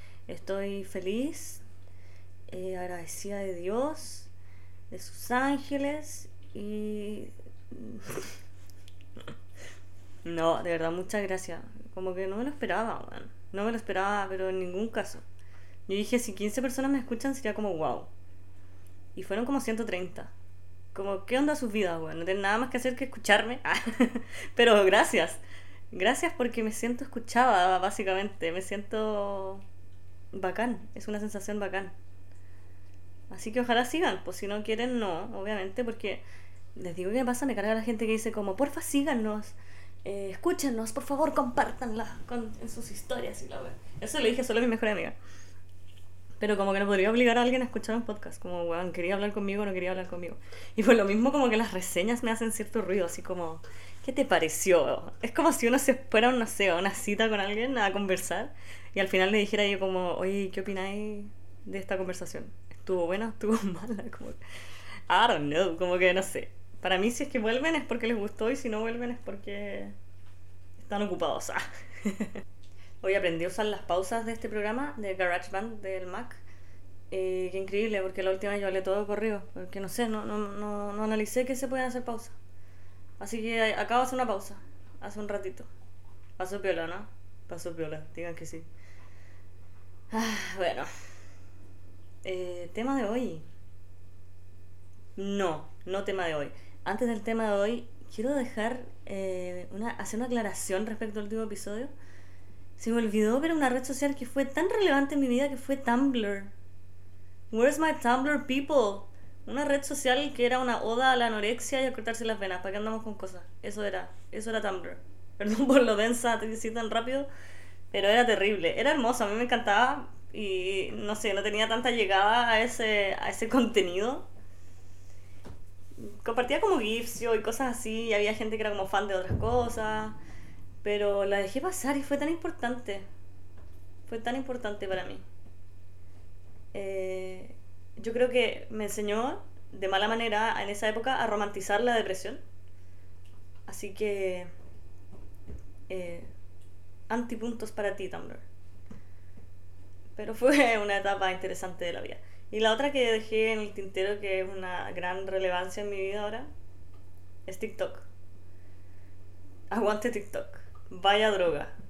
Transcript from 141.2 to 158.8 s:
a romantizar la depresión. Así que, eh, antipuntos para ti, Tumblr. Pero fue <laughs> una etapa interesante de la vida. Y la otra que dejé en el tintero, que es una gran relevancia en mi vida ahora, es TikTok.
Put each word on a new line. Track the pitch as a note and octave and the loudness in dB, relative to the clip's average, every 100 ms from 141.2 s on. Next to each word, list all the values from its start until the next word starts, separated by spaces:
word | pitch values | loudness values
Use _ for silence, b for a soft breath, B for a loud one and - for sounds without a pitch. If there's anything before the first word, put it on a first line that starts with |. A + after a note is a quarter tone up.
a | A3+ | 2
romantizar | G#3 G3+ G3 F#3+ G#3 | 2 0 -2 2 4
la | A#3+ A3+ | 6 4
depresión. | F#3+ F#3+ G#3 C4+ - - - b b b b - - - - - - | 2 -2 -4 -6 -8 -8 -8 b b b b -8 -8 -8 -8 -8 -8
Así | G3+ G3+ | -8 -6
que, | G3 G#3+ G3 F#3+ F3+ E3+ - - - - - - - - - - - - - - | -2 0 2 0 -2 -6 -8 -8 -8 -6 -8 -6 -6 -8 -8 -8 -6 -8 -8 -6
eh, | F#3 F3 E3+ - - - - - - - - - | -6 -6 -6 -6 -8 -8 -8 -8 -8 -8 -8 -2
antipuntos | A#3+ A#3 A#3 A#3 A3+ A3 | -2 -2 -4 -4 -4 -4
para | - G3+ F#3+ | 0 0 0
ti, | - | -4
Tumblr. | - - - - - - - - B B B B B - - - - - - - - | -6 -8 -8 -8 -8 -8 -8 -8 B B B B B -8 -8 -8 -8 -8 -8 -6 -6
Pero | G#3+ | -6
fue | A3 B3+ D4 A#3+ G#3+ | 6 8 10 8 6
<laughs> | |
una | G#3 G3 | 4 2
etapa | G3 G3 F#3 | 2 2 2
interesante | F3+ F#3 F#3 F3+ F3 F3 | 0 -2 -4 -4 -2 -4
de | |
la | F#2 | -4
vida. | - - B B B | -6 -8 B B B
Y | G#3+ | 4
la | A3 | 4
otra | A3+ C#4+ | 6 4
que | C#4 A#3 | 4 4
dejé | A3 G#3+ A3 A3 | 4 2 2 4
en | A3 | 2
el | G3+ | -2
tintero, | G3+ F#3+ F#3+ G3 G3+ | -6 -4 0 0 0
que | G3+ F#3+ | 0 0
es | F#3 | 0
una | F#3+ F#3 F3+ - | -4 -4 -4 -4
gran | F3 F3+ F#3 F#3+ | -4 -2 -2 -2
relevancia | F#3+ F#3 F3+ F#3+ G#3 | 2 2 2 0 -4
en | G#3 | -4
mi | G3 | -2
vida | F#3+ G#3 | -2 -2
ahora, | G#3 A3+ D4 - - - - - - - - - - | -2 -4 -6 -8 -8 -8 -8 -8 -8 -8 -8 -8 -8
es | F#3+ | -6
TikTok. | G#3 - F#3 - - - - - - b b b | -4 -2 -4 -4 -8 -8 -8 -8 -8 b b b